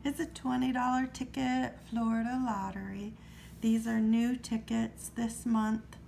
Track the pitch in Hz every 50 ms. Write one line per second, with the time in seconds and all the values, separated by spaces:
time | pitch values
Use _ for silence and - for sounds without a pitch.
0 | - 277 277 - 330 311 - - - 254 254 254 254 262 247 254 247 254 254 254
1 | 262 262 - - 262 254 - 269 262 254 254 254 254 240 - - - - 226 233
2 | 226 226 226 226 226 240 254 262 254 240 214 196 190 190 185 196 196 196 190 196
3 | 202 214 226 - - - - - - - - - - 226 226 226 226 226 226 226
4 | 220 220 226 233 233 240 254 247 - - 233 220 220 - 226 226 226 226 - -
5 | - - - 233 233 226 226 - - 240 220 220 214 214 220 220 - - - -
6 | -